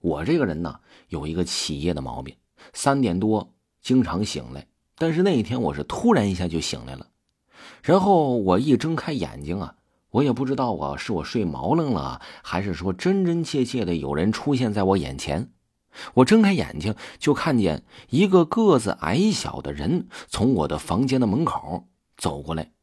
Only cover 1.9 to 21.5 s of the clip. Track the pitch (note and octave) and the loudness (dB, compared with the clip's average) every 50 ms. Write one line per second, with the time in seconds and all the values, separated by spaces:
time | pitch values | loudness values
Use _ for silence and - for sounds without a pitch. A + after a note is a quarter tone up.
1.9 | F2 D2 C2+ B1+ - B2+ C3 C3+ - _ _ _ _ _ - - _ - - C#3+ | -2 -2 -6 -8 -10 -10 -12 -14 -16 _ _ _ _ _ -20 -20 _ -2 0 2
2.9 | C#3 C#3 C3 G#2+ E2+ F#2 G#2 G#2+ G#2+ G#2+ - - _ _ _ _ _ _ _ - | 2 4 2 2 2 2 2 2 2 0 -2 -6 _ _ _ _ _ _ _ 2
3.9 | B2+ C3 A#2+ F2+ - F2 G#2+ G#2 - D2 B1+ A#1+ B1+ C#2 - _ _ _ _ _ | 2 2 4 2 0 -2 -4 -4 -4 -8 -10 -10 -14 -16 -16 _ _ _ _ _
4.9 | _ - D#3+ E3 D#3+ D#3+ F#3 G3+ F3 B2+ G#2 - A2+ B2+ A#2 D#2+ C#2+ C#2+ D2 - | _ -4 -2 0 2 2 2 4 4 2 0 0 -2 -2 -2 -2 -2 -4 -6 -6
5.9 | - - - A#3+ A3+ D#3 G#2 G2+ F#2+ F2 F#2 F2 D#2+ E2 D#2 - - - A#1 B1+ | -8 0 2 4 4 4 4 0 0 -2 -4 -2 -2 -4 -4 -4 -8 -8 -10 -12
6.9 | C2+ C2+ - _ _ _ _ _ _ _ _ _ _ - - - - - _ - | -14 -14 -16 _ _ _ _ _ _ _ _ _ _ -20 -20 -20 -20 -12 _ 2
7.9 | E3 G3 F#3 G3+ G3 E3+ D#3 C3+ B2 A#2+ G2+ F#2 F2+ F#2 C3 D3+ C3+ A#2 - D#3+ | 4 4 6 6 4 4 4 4 2 0 4 4 4 4 6 4 4 4 4 0
8.9 | E3 D#3 - - D#3 B2+ E2+ - - C#2+ C#2+ D2 F2 G2+ F2+ - - _ _ _ | -2 -2 -4 -4 -4 -4 -4 -6 -8 -12 -8 -6 -6 -6 -6 -10 -12 _ _ _
9.9 | _ _ _ _ - G#2+ C#3 C#3+ A#2+ A2+ C3+ C3 C#3 C3 C3+ A#2+ G#2+ D2+ C#2+ C#2 | _ _ _ _ 0 0 2 2 2 0 0 -2 -2 -2 -2 -2 -2 -4 -4 -6
10.9 | C#2+ C#2+ - - A2+ E2+ D2+ - - A#2+ G#2 F2 D2 B1+ C2 F2 C3 E3+ E3 C#3+ | -6 -6 -6 -4 -4 -4 -4 -4 -4 -2 -2 -2 -4 -4 -2 0 0 0 0 0
11.9 | A#2+ E2 C#2 C2+ B1+ - - - - - - - - F2 F#2+ G2+ F2+ D#2 F2 F#2+ | -2 -2 -2 -6 -8 -12 -14 -20 -20 -20 -14 -6 -4 -4 -2 -2 -6 -4 -4 -4
12.9 | F#2 F#2 - F3 F#3+ G3 F#3+ F3 E3+ E3+ E3 - - C#3+ B2+ A#2 - B2+ G#2+ F2 | -4 -2 0 0 2 2 2 0 0 -2 -2 -2 -2 -2 -2 0 -2 -4 -2 -2
13.9 | F2 E2 C#2+ C2+ C#2+ D2 E2+ G#2 A2 - - C#3+ C#3+ B2+ B2+ A2+ G#2 G#2+ G2 F#2+ | -2 -2 -2 -2 -2 0 0 0 0 0 0 0 0 0 0 0 0 0 2 2
14.9 | F#2+ G2 D2 C2 C#2 C2+ - - C#2+ E2 A#2+ - _ _ _ _ _ _ _ _ | 2 2 0 -4 -8 -8 -6 -4 -4 -4 -4 -6 _ _ _ _ _ _ _ _
15.9 | _ - - - - - C3 - G#3+ A3+ A3 G3 G3 D#3 G2 - - D2 D#2 G#2 | _ -18 -18 -2 4 4 6 6 8 6 6 6 4 2 -2 -4 -6 -6 -4 -4
16.9 | G#2 - - - - - - D3+ C#3+ - - - C#3 A#2+ G2+ F2 D#2 C2+ - _ | -4 -4 -10 -18 -16 -4 0 0 0 2 2 0 2 2 2 2 0 -2 -6 _
17.9 | - - - _ - C#3 G3 G3 F#3+ F#3 E3 D#3 - A3+ A3+ G#3 E3 - A2 G2+ | -20 -20 -12 _ 2 2 4 6 6 6 4 4 2 2 4 6 6 4 4 0
18.9 | - - - D2+ F#2+ C#3+ G3 A3 F#3 - - - - - - C#2+ C#2+ D2 D2 F2 | -4 -2 -2 -2 0 2 2 2 0 0 -4 -8 -8 -8 -8 -8 -8 -4 -2 -2
19.9 | D#3 F3+ - - - - - _ - - G#2 B2+ C3+ F#2+ D2+ C#2+ D2+ D2 - - | -2 -2 -2 -6 -14 -20 -18 _ -4 0 2 2 2 2 0 0 -2 -4 -4 -2
20.9 | F2 G2 C3+ C3+ C3 C3 B2 A2 F#2+ B2+ E3 D3+ | 0 0 0 2 2 2 2 2 2 2 0 0